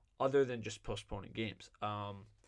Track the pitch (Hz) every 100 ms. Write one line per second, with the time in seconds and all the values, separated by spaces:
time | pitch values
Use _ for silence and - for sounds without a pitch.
0 | _ - 135 139 131 123 110 - - 104
1 | - 101 95 - 110 - - - 107 104
2 | 101 101 104 -